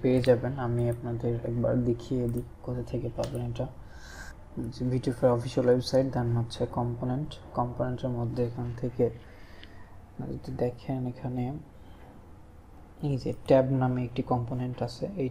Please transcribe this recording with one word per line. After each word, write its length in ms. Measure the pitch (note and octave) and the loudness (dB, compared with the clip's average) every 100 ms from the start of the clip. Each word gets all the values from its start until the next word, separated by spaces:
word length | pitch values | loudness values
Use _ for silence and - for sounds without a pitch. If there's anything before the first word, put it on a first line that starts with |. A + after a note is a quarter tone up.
পেয়ে 200 | B2+ B2+ | 4 6
যাবেন। 380 | B2+ A#2+ B2 C#3 | 8 6 4 0
আমি 300 | A#2+ A#2+ A#2+ | 0 2 2
আপনাদের 500 | A#2 A#2+ A#2 A#2 A#2 | 0 -2 -2 0 0
একবার 400 | A#2+ A#2+ A#2 B2+ | 0 0 2 4
দেখিয়ে 440 | A#2+ A#2+ - C3 A#2+ | 2 0 0 0 0
দিই 140 | A#2 B2 - | -2 -6 -10
কোথা 200 | - B2 | -6 -6
থেকে 260 | A#2 A#2+ A2 - | -4 -4 -2 -4
পাবেন 340 | A#2 A#2+ A#2+ | -4 -2 -4
এটা। 160 | A#2 - - - - - - - - - B2+ | -2 -4 -6 -14 -14 -14 -12 -12 -14 -10 -6
যে 280 | A#2 - B2+ | -6 -2 0
Beautify 400 | B2+ C3+ A#2+ B2+ | 2 0 4 6
official 420 | A#2+ B2 - B2 | 6 2 4 6
website, 400 | B2+ B2 C3+ C3+ | 6 6 4 4
then 300 | B2+ A#2+ A#2+ | 2 2 2
হচ্ছে 280 | A#2 - B2 | 0 -2 -2
component, 680 | - A#2+ A#2 B2 C3 D#3 - - | 0 -2 -2 -2 -2 -4 -8 -8
কম্পোনেন্টের 560 | - B2 A#2+ B2 B2 B2+ | -4 -2 0 -2 0 -2
মধ্যে 360 | A#2+ A#2+ B2 A#2+ | 0 0 0 0
এখান 280 | A#2+ A#2+ A#2 | 0 -4 -4
থেকে 320 | B2 - A#2 - - - - - - - - - - - | -4 2 2 2 -12 -16 -16 -16 -16 -16 -16 -16 -14 -8
যদি 320 | C3+ C3 - C3 | -6 -6 -6 -2
দেখেন, 500 | B2 A#2+ - C3 B2+ | -2 -2 -4 -2 -4
এখানে 500 | - B2+ B2 B2 D3+ - - - - - - - - - - - - - - | -4 -4 -2 -4 -6 -12 -18 -18 -18 -18 -18 -18 -18 -18 -20 -20 -20 -20 -6
এই 160 | D3+ C3 | -2 0
যে 160 | - - - | -2 -4 6
ট্যাব 240 | C3+ C3 | 6 8
নামে 320 | C3+ B2+ B2+ | 4 4 2
একটি 180 | A#2+ - | 0 -2
component 600 | - B2 A#2+ B2+ B2+ B2 | 0 0 0 -2 -4 -2
আছে, 260 | A#2+ - - G3+ | -4 -4 -6 -2
এই 120 | C3 | -4